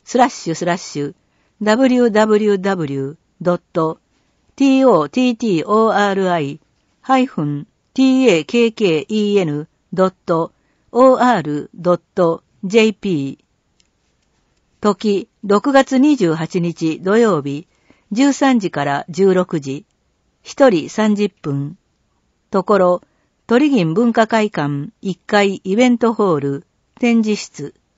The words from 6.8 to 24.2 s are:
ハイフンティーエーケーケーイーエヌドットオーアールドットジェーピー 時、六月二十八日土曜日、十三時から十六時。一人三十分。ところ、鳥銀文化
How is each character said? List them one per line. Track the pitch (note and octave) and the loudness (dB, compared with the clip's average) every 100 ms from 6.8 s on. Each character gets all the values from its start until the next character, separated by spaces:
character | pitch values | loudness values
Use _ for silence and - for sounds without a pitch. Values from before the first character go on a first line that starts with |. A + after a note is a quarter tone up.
| _ _ | _ _
ハ | - C4 | -2 0
イ | B3+ | 0
フ | - | -2
ン | D3 C#3+ - _ _ | -6 -6 -10 _ _
テ | - | 0
ィ | C4 C4 B3+ | 2 2 4
ー | |
エ | E3+ | 2
ー | D3+ | 0
ケ | A#3+ A#3 | 0 0
ー | |
ケ | A3 G#3 D#3 | 0 -2 -2
ー | - | -2
イ | G#3+ G#3 G3+ | -2 0 0
ー | |
エ | E3+ | -2
ヌ | D3 D#3 _ _ | -4 -8 _ _
ド | F3+ F#3 | -2 -2
ッ | - - | -2 -4
ト | E3 E3 _ _ _ _ | -4 -4 _ _ _ _
オ | A#3 C4 B3+ | 2 4 4
ー | B3 A3 | 2 0
ア | |
ー | |
ル | D3+ D3 - | -2 -6 -8
ド | - E3+ | -6 -2
ッ | F3 _ | -2 _
ト | - E3+ E3 _ _ | -2 -2 -2 _ _
ジ | F#3+ A3 | -2 2
ェ | A3 | 2
ー | G#3+ | 0
ピ | G3+ D#3+ C#3 - | -4 -4 -4 -10
ー | _ _ _ _ _ _ _ _ _ _ _ _ _ _ | _ _ _ _ _ _ _ _ _ _ _ _ _ _
時、 | G#3 G3+ A3 G3+ - _ | -2 -2 -2 -2 -4 _
六 | G3+ G3+ C#4+ | -2 0 4
月 | C4+ C4+ C4 | 2 4 2
二 | C#4+ C#4+ | 2 2
十 | F3 | 0
八 | D#3+ E3 F#3 | -2 -4 -4
日 | E3+ D#3+ E3 D#3 | -4 -2 -4 -4
土 | F#3 G#3+ | 0 2
曜 | A#3 E3 | 4 2
日、 | C#3 C#3+ - _ _ _ _ | -2 -8 -12 _ _ _ _
十 | G#3 C#4 | 0 2
三 | C4 C#4 B3 | 2 2 2
時 | F#3 | 0
か | - | -4
ら | C#3+ C#3+ - | -4 -4 -6
十 | D#3+ G3 | 0 2
六 | F#3 F3+ E3 | 2 0 -4
時。 | C3+ C3+ - _ _ _ _ _ | -6 -10 -12 _ _ _ _ _
一 | - - C4+ | -12 2 2
人 | F3 - | 2 -2
三 | - G#3+ | -2 -2
十 | G#3 G#3 | 0 -2
分。 | - D#3 C#3 C#3+ F3+ _ _ _ _ _ _ _ | -6 -8 -6 -8 -12 _ _ _ _ _ _ _
と | G3 | -4
こ | F3+ G3+ | 0 2
ろ、 | F3+ F3+ - _ _ _ - | 2 0 -6 _ _ _ -2
鳥 | A#3 D4+ | 0 2
銀 | C4 E3 | 2 2
文 | E3 A#3+ | 0 0
化 | A3+ | 0